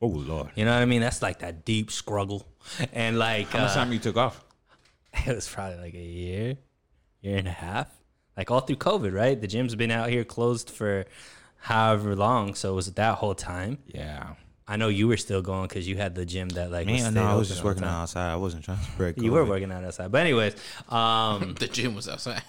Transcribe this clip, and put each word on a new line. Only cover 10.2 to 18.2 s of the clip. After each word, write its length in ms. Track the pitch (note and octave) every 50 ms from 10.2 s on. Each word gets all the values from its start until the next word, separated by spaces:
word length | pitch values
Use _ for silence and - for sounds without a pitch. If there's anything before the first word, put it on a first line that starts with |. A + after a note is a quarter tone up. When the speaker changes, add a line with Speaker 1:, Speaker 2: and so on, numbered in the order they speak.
| A#2
Speaker 2:
closed 460 | - - - A#2 A#2+ B2 A2+ - -
for 360 | - - A2 G#2 G2+ G2 F#2+ - - - - - - - - - _ _
however 560 | - - A2+ A2 A2 A2 A2 G#2 G#2 G#2 G2+
long, 400 | F#2+ G2+ A2 B2+ A#2+ G#2 G2+ G2
so 160 | - - G2
it 40 | F#2+
was 160 | F#2+ F2+ F#2+ F2+
that 220 | - G#2 A2+ G2+ -
whole 160 | - G#2 F#2+
time. 420 | - - - F2+ F2+ F#2 G#2 C3+ C#3 - -
Speaker 1:
Yeah. 460 | - - - D2+ D2+ D2 - F#2 D#2 - - - - _ _ -
Speaker 2:
I 80 | G#2 G#2
know 100 | A2+ A2
you 200 | G#2 G2 G#2+ A#2
were 100 | A#2 G2+
still 240 | - - G2+ F#2+
going 260 | F#2 F#2 F#2+ F#2+ F#2+ F#2
'cause 200 | - G2+ F2 F2
you 100 | F#2+ F#2+
had 160 | G#2 F#2+ E2+
the 120 | F2+ F2+
gym 240 | F2 F2+ F#2+ F#2 F2+
that, 220 | F2 F2+ F2 F2+
like, 140 | F2 F2 F2 G2+
was 140 | A#2 B2+
Speaker 1:
Man, 100 | A#2+ A2+ G#2+
Speaker 2:
stayed 60 | G#2+
Speaker 1:
no, 40 | G#2+ G#2
I 60 | G#2
was 140 | A2 A2 F#2+
Speaker 2:
open 0 |
Speaker 1:
just 100 | F#2 F2
Speaker 2:
all 40 | F2+
the 40 | G#2
Speaker 1:
working 140 | G2 F#2 F#2
Speaker 2:
time. 180 | F2 E2+ E2+
Speaker 1:
outside. 300 | E2+ E2 - F2